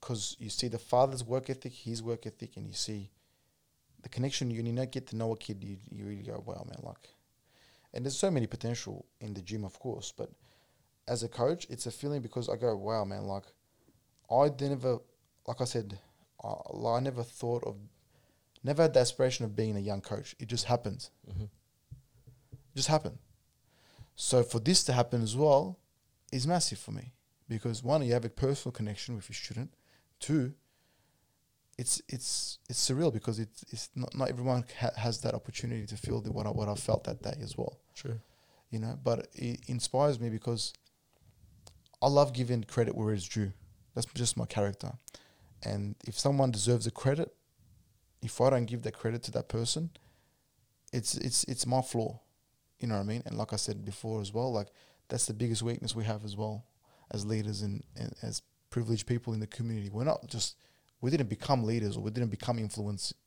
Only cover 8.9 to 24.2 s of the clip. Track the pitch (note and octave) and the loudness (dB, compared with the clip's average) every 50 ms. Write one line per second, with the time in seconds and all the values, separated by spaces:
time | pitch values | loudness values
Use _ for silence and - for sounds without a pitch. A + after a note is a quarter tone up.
8.9 | - - - _ _ _ - A2 G2+ F#2+ F#2+ F2+ G#2 A2 G#2 F#2+ - - - C3 | -10 -10 -12 _ _ _ -10 -8 -8 -8 -8 -6 -6 -4 -4 -6 -8 -8 -8 -6
9.9 | A2 - - - - - - - - _ _ _ _ _ _ _ _ _ _ _ | -6 -6 -8 -12 -8 -8 -10 -10 -10 _ _ _ _ _ _ _ _ _ _ _
10.9 | _ _ _ - A#2+ A#2 A2+ A2+ - - A#2+ C3+ E3 F3 - - B2+ A#2+ - A#2+ | _ _ _ -4 -4 -2 -2 -6 0 2 2 2 2 2 -2 -10 -8 -6 -6 -8
11.9 | A2+ - - C#3+ D3 C#3+ A#2+ A2+ - B2+ A#2 A2+ A2+ A2+ A#2+ A#2+ A2 G2 G2 G#2 | -8 -4 -4 -2 -2 -2 -4 -4 -4 -4 -2 -2 -2 2 2 2 2 2 0 0
12.9 | A2+ A2+ G#2 G2 G2 G2+ G2+ G2 G2 G2 F#2+ - _ _ _ _ _ _ _ _ | 0 0 0 -2 -2 -4 -4 -4 -4 -4 -6 -10 _ _ _ _ _ _ _ _
13.9 | _ _ _ _ _ _ _ _ - B2 C#3+ D3 C#3 B2+ C#3 C#3 C#3 C3 B2 C3 | _ _ _ _ _ _ _ _ 6 6 6 6 6 2 -2 0 0 0 2 2
14.9 | B2 A2 - _ _ _ _ _ _ _ _ - A#2+ - B2+ A#2+ - B2 A2 G2+ | 2 0 -2 _ _ _ _ _ _ _ _ -8 -2 -2 -2 -2 0 -2 -4 -4
15.9 | G2 F#2+ - _ _ _ _ _ _ _ - A2 G#2 - - - - - A2+ A#2 | -8 -12 -14 _ _ _ _ _ _ _ -8 -8 -6 -6 -8 -10 -8 -2 0 2
16.9 | A#2 A#2+ C3 C3+ B2+ B2 A#2+ A#2+ - - - A#2 A#2+ A#2+ - A2 G#2 G2+ G2+ G#2+ | 2 2 2 0 -2 -2 -6 -6 -6 -6 -2 0 0 0 -2 -4 -6 -8 -14 -18
17.9 | _ _ _ _ _ _ _ _ _ _ _ _ _ - - B2 D3 D3 E3 D#3+ | _ _ _ _ _ _ _ _ _ _ _ _ _ -8 -2 -2 4 6 6 8
18.9 | - C3+ B2 A#2+ - - C3+ B2+ B2 - A#2+ A2 G#2 G#2 A2 A2 G#2+ G2+ G2 G#2 | 8 8 6 6 4 2 2 2 4 0 -4 -4 0 0 0 0 0 -2 -2 -2
19.9 | G2+ G2 G2 - G#2+ - - - - _ C3 A2 B2 A#2 - - B2 A#2 - - | -4 -4 -4 -4 -6 -6 -6 -8 -10 _ -8 -4 -2 -2 2 2 2 2 2 -2
20.9 | F#2+ - - - _ _ _ - G2+ F#2 G#2+ G#2 - _ _ _ _ _ _ _ | -6 -6 -10 -16 _ _ _ -10 -6 -6 -6 -6 -10 _ _ _ _ _ _ _
21.9 | - - - _ _ - - - - - _ _ - - - - - - G#2 - | -20 -20 -20 _ _ -20 -20 -20 -20 -20 _ _ -20 -20 -20 -12 -4 -2 4 6
22.9 | D#3 D#3 D#3 - - - - _ - _ _ _ _ _ _ _ _ _ _ - | 6 4 4 2 -8 -8 -16 _ -20 _ _ _ _ _ _ _ _ _ _ -20
23.9 | - - - - _ - | -20 -20 -20 -20 _ -6